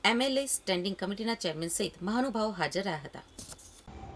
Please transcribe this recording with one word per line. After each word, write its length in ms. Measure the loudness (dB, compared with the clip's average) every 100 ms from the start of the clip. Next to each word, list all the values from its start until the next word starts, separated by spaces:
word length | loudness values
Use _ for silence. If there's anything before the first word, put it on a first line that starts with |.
એમ 180 | 4 6
એલ 160 | 4 2
એ 80 | 2
સ્ટેન્ડિંગ 500 | 0 2 0 0 -2
કમિટીના 380 | -2 0 -2
ચેરમેન 340 | 0 -2 -2 -2
સહિત 340 | 0 -2 -2
મહાનુભાવો 480 | 0 2 2 2 0
હાજર 320 | 2 0 0
રહ્યા 160 | 0 -2
હતા. 180 | -6 -14 -14 -14 -14 -14 -18 -20 -16 -14 -12